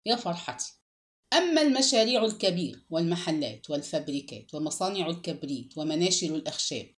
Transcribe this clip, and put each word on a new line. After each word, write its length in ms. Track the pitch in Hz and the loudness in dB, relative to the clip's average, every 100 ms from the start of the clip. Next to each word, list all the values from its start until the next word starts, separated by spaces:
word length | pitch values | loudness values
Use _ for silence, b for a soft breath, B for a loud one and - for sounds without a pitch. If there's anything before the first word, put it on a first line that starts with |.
| 214 | 0
يا 100 | 233 | 0
فرحتي! 580 | 190 170 - - - _ _ _ _ _ _ | 0 -4 -6 -8 -10 _ _ _ _ _ _
أما 280 | 320 359 311 | 2 4 6
المشاريع 640 | 302 262 262 240 220 247 220 | 6 4 4 4 4 4 2
الكبيرة 540 | 214 196 175 143 - _ | 2 0 0 -2 -6 _
والمحلات 800 | 165 170 170 - 156 127 113 - | 0 0 0 0 -2 -2 -6 -6
والفابريكات 840 | 147 143 156 143 139 135 110 - | -6 -2 -4 -2 -6 -6 -14 -10
ومصانع 540 | 151 156 - 190 196 160 | -6 -4 -2 -2 -2 -4
الكبريت 720 | 170 175 147 139 131 117 - | -4 -6 -8 -6 -8 -8 -6
ومناشر 580 | 151 156 180 180 170 156 | -2 0 2 2 0 -4
الأخشاب 500 | 147 - - 127 92 | -4 -6 -6 -6 -10